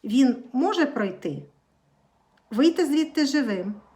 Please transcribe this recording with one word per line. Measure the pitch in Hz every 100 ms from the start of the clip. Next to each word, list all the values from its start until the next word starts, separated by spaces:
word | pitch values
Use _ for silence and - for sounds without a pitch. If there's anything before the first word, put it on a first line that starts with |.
він | - 240 262 226 -
може | 254 349 359 285
пройти, | - 196 180 175 143 - _ _ _ _ _ _ _ _ _ _
вийти | 226 320 330 320
звідти | 294 311 320 285
живим, | 302 240 196 190 208 _